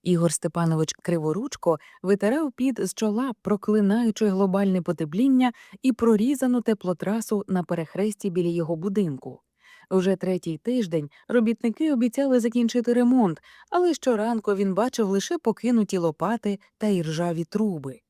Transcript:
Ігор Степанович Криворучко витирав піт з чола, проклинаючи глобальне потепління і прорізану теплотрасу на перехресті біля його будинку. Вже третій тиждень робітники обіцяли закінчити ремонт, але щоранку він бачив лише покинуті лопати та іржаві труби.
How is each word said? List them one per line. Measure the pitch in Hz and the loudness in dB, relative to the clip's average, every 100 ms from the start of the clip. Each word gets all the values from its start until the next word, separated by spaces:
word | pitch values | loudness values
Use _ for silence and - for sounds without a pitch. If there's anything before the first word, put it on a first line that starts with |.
Ігор | 180 175 170 | 2 2 2
Степанович | - 165 170 165 160 156 - | 0 -4 -2 0 0 -2 -4
Криворучко | - 170 156 175 277 - 175 156 - - | -4 -2 -2 -4 -6 -4 -2 -2 -6 -8
витирав | 185 196 202 285 302 | -2 0 2 0 -2
піт | - 262 233 190 | -2 -2 -2 -6
з | |
чола, | - 220 208 269 220 | -2 -2 -2 -4 -6
проклинаючи | - 202 - 214 202 220 233 - 208 | -2 -2 2 2 4 2 0 2 0
глобальне | 190 196 196 196 185 | 2 2 2 2 0
потепління | 170 160 156 180 269 254 254 - - - | -2 -4 -4 0 4 4 2 -2 -20 -2
і | 262 | -2
прорізану | 226 226 214 240 285 254 247 | 2 4 4 2 0 0 0
теплотрасу | 226 214 180 175 185 220 - 208 - | 0 -2 -2 -4 -2 -4 -2 -6 -2
на | 185 | -4
перехресті | 170 170 160 180 214 208 196 | -2 -4 -4 -2 -4 -2 -4
біля | 175 170 | -2 -2
його | 170 160 165 | -2 -4 -4
будинку. | 196 196 175 131 127 113 _ _ _ - _ | -2 -2 -2 -4 -12 -20 _ _ _ -20 _
Вже | 190 185 185 | 0 2 0
третій | 185 180 170 156 | -2 -2 -4 -6
тиждень | - 254 185 160 147 - - | -2 -2 0 -4 -6 -14 -2
робітники | 233 220 226 233 208 311 | 0 2 0 -4 -2 0
обіцяли | 262 240 277 277 254 | 0 0 0 2 2
закінчити | 226 233 233 247 233 | 2 0 0 0 0
ремонт, | 240 247 254 196 156 - - - | 2 4 4 2 -2 -12 -20 -4
але | 349 359 | 0 2
щоранку | 302 262 220 220 226 208 | 0 0 0 0 -2 -2
він | 196 202 | 0 0
бачив | 185 247 - 202 | 0 0 0 0
лише | 196 - 339 | 0 -2 -2
покинуті | 233 - 233 233 202 190 | -2 -2 0 2 2 0
лопати | 170 156 175 233 208 196 _ _ | -2 -2 -4 -2 -4 -6 _ _
та | 214 | 0
іржаві | 190 160 160 175 165 | 0 0 -2 -2 -2
труби. | 165 208 214 160 135 127 | -4 -2 -2 -4 -10 -14